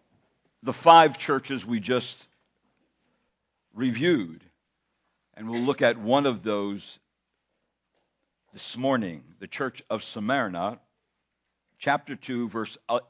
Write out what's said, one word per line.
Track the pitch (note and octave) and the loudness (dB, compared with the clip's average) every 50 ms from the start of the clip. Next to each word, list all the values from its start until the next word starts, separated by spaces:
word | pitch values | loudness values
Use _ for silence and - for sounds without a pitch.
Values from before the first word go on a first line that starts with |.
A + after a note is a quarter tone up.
| _ _ _ _ _ _ _ _ _ _ _ _ - | _ _ _ _ _ _ _ _ _ _ _ _ -6
the | B2+ A#2 | -6 -6
five | - - E3+ E3 E3 D#3+ D#3 C3 | 4 8 10 10 10 10 8 4
churches | - - - D3 C3 - - C#3 B2 F#2+ | 0 -4 -2 -2 -2 -2 -4 -8 -8 -6
we | A2 A#2+ A2 | -4 -4 -4
just | F#2+ A#2 B2+ B2 B2 - - - - - _ _ _ _ _ _ _ _ _ _ _ _ _ _ _ _ _ _ _ _ _ _ _ _ _ _ _ _ _ | -2 0 -2 -2 -2 -4 -10 -16 -20 -20 _ _ _ _ _ _ _ _ _ _ _ _ _ _ _ _ _ _ _ _ _ _ _ _ _ _ _ _ _
reviewed. | G#2+ B2+ B2+ A#2 A2+ D3 F3 E3+ B2+ F#2+ E2 D#2 - - - _ _ _ _ _ _ _ _ _ _ _ _ _ _ _ _ _ | -4 -2 -2 -2 0 2 2 2 2 0 -4 -10 -16 -20 -20 _ _ _ _ _ _ _ _ _ _ _ _ _ _ _ _ _
And | - G#2+ A2+ | -14 -10 -6
we'll | A#2 A#2+ A#2+ | -4 -2 0
look | C3+ C3+ C#3 | 0 0 2
at | C#3 A#2+ A#2 | 2 2 2
one | - G#2 A2 B2+ C#3+ C#3+ | 2 0 0 2 2 2
of | C#3 A#2+ G2 F2 | 2 0 -2 -2
those | G#2+ G#2 G2+ G2+ G2+ G2+ G2 - - - - _ _ _ _ _ _ _ _ _ _ _ _ _ _ _ _ _ _ _ _ _ _ _ _ _ _ _ _ _ _ - | -4 -2 -2 -2 -4 -6 -8 -12 -16 -20 -20 _ _ _ _ _ _ _ _ _ _ _ _ _ _ _ _ _ _ _ _ _ _ _ _ _ _ _ _ _ _ -20
this | - - - - | -18 -16 -12 -8
morning, | A#2 B2+ C3+ C3+ A#2+ G#2+ F2+ E2 D2 - - - - | -4 0 0 0 0 0 -4 -8 -10 -14 -20 -20 -18
the | G2 - | -16 -12
church | - - C#3 B2+ - - - - | -8 -6 -6 -6 -8 -10 -10 -8
of | A2 G#2+ - | -8 -8 -8
Smyrna, | - - A#2 G#2 A2 C3+ C#3 A#2+ G2 F2+ E2+ F2+ G2+ A#2+ - _ _ _ _ _ _ _ _ _ _ _ _ _ _ _ _ _ _ _ - | -8 -10 -6 -4 -2 -2 -2 -2 -2 -4 -4 -4 -6 -6 -8 _ _ _ _ _ _ _ _ _ _ _ _ _ _ _ _ _ _ _ -6
chapter | - - C#3 D3 - D3 C3+ | -2 -2 -2 -2 -2 -8 -14
two, | - - - C3 A#2+ A#2+ A2 | -12 -8 -6 -6 -4 -4 -4
verse, | F#2+ A2 A2 - - - _ - | -4 -6 -8 -8 -10 -12 _ -2
uh, | A#2 A#2+ - _ | -2 -2 -2 _